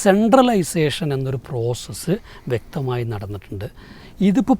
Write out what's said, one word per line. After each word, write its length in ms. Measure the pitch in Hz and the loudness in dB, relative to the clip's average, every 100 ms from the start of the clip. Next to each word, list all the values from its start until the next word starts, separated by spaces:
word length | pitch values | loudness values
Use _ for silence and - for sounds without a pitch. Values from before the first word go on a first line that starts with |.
| 208 | 4
സെൻട്രലൈസേഷൻ 1040 | 196 220 262 247 214 165 175 151 - 156 135 | 4 6 6 6 2 0 0 -2 -2 -4 -2
എന്നൊരു 240 | 131 131 - | -2 -6 -6
പ്രോസസ്സ് 640 | 123 117 123 - 101 - 190 - - - | -4 -4 -4 -8 -10 -4 -4 -6 -16 -6
വ്യക്തമായി 520 | 120 - 160 131 123 117 | -6 -6 -8 -4 -4 -4
നടന്നിട്ടുണ്ട്. 540 | 107 101 101 - 98 - - - - - - 196 | -6 -8 -12 -10 -12 -12 -14 -20 -20 -14 0 2
ഇതിപ്പോൾ 280 | 196 220 | 2 2